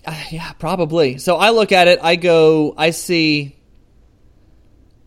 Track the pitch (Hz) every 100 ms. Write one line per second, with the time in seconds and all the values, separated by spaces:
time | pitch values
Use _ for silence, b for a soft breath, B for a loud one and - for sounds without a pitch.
0 | - 160 - 160 165 - 160 185 160 165
1 | 147 135 - 165 202 233 208 190 175 175
2 | 165 175 175 165 156 156 151 - 160 165
3 | - 170 156 147 143 - _ _ _ _
4 | _ _ _ _ _ _ _ _ _ _